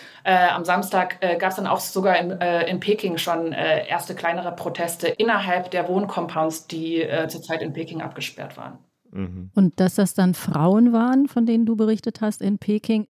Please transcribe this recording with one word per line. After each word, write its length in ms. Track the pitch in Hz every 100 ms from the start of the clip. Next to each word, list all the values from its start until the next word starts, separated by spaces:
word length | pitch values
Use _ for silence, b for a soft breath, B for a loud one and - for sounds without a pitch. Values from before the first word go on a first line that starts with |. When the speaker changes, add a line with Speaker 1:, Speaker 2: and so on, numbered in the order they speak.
| B B
Speaker 1:
äh, 260 | 190 185 180
am 160 | 175 170
Samstag, 520 | 185 190 190 180 -
äh, 160 | 180 175
gab's 180 | 190 190
dann 100 | 190
auch 140 | 185
sogar 400 | - 190 190 175
in, 100 | 175
äh, 400 | 185 175 170 170
in 100 | 185
Peking 380 | 202 208 196 165
schon, 360 | - 165 165
äh, 340 | - 160 156 -
erste 260 | 170 -
kleinere 380 | 180 170 175 170
Proteste 560 | 170 170 - 170 - 170
innerhalb 640 | - 233 208 190 180 180
der 160 | 180 175
Wohncompounds, 800 | 190 190 - 170 160 160 160 -
die, 340 | 165 160 165
äh, 260 | 165 156 156
zurzeit 360 | 160 - 160
in 100 | 156
Peking 280 | 143 165 160
abgesperrt 540 | 139 - 143 - - -
waren. 220 | 57 - _ _ _
Speaker 2:
Mhm. 380 | 95 92 92 95 -
Speaker 3:
Und 240 | 185 -
dass 160 | 185 -
das 180 | 190
dann 220 | - 185 170
Frauen 580 | - 143 165 208 240
waren, 340 | 226 240 262 285
von 200 | 240 233
denen 180 | 226 226
du 100 | 220
berichtet 460 | 220 220 226 -
hast 220 | 214 -
in 160 | 196 208
Peking, 480 | - 208 - 220 208